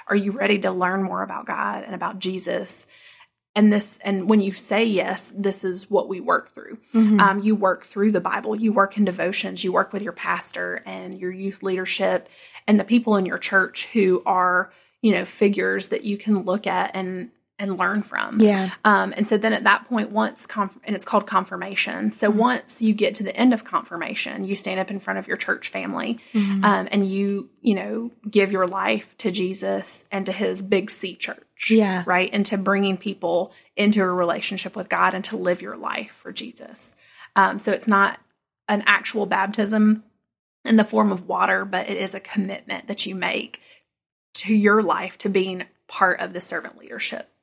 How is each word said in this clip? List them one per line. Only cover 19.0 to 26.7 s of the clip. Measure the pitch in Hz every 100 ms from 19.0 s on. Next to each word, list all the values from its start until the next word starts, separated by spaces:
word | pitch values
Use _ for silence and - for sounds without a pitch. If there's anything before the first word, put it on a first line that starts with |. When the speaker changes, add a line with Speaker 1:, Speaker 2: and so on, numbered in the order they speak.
| 190 -
Speaker 1:
and | 208
so | 208
then | 220
at | 214
that | 208 208 -
point, | 233 214
once | 208 220 - -
conf-, | 220 196 -
and | - 196
it's |
called | - 208 202
confirmation. | 190 190 180 190 190 - 170 214
So | - 208
Speaker 2:
Mm-hmm. | 214
Speaker 1:
once | 240 247 - -
you | 220
get | 214 190
to | 202
the | 196 -
end | 247
of | 226
confirmation, | - 170 - 170 165 220 - -
you | 190 196
stand | 196 190
up | 190
in | 196
front | 196 196
of | 190
your | -
church | - - -
family, | - 92 170 - 233 -
Speaker 2:
Mm-hmm. | 220 196 196
Speaker 1:
um, | 202